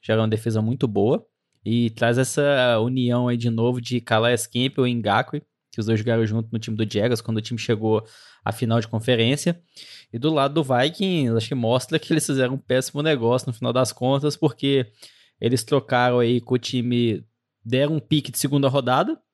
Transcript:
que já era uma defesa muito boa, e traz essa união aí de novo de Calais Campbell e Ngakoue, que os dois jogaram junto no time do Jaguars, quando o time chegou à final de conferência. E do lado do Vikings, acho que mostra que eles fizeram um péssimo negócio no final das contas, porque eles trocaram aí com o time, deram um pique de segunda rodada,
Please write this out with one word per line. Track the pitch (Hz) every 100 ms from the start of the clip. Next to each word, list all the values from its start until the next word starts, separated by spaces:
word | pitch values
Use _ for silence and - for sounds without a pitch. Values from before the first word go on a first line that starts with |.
que | -
já |
era | 110
uma | 110
defesa | 107 117 110
muito | 110 127 127
boa, | 101 104 170 - _ _ _
e | - 120 117
traz | 110 120 120
essa | 131 - 143 139 123 117
união | 117 131 123 120 123
aí | 123
de | 120
novo | 113 117 123
de | 120 123
Calais | 117 113 117 120 -
Campbell | 123 127 131 127
e |
Ngakoue, | 120 104 101 131 147 - _ _
que | -
os | 107
dois | 113
jogaram | 110 117 110
junto | 110 113
no | 113
time | 110 107
do | 110
Jaguars, | 107 110 120
quando | - 110
o |
time | 107 117
chegou | - 107 110 110 - - - -
à | -
final | 110 120 113
de | 107
conferência. | 110 113 120 113 143 - 170 _ - - - -
E | 117
do | 143
lado | 156 135
do | 151
Vikings, | 135 123 139 175 196 175 127 113
acho | 110
que |
mostra | 135 113 127 - 156
que | -
eles | 160
fizeram | - 135 127
um | 131
péssimo | - 127 127 143
negócio | 156 143 113 127 -
no |
final | 113 120
das | 120 123
contas, | - 123 139 147 143
porque | 156 - 135 139 117 _ - - _ _
eles | 117 123
trocaram | - 143 - 127 123 123
aí | 117 123
com | 117
o | 127
time, | - 127 117 120 120 104 - _ _ _
deram | 113 127 143 156
um |
pique | - 151 135
de | -
segunda | 139 143 139
rodada, | 139 123 131 202 320 _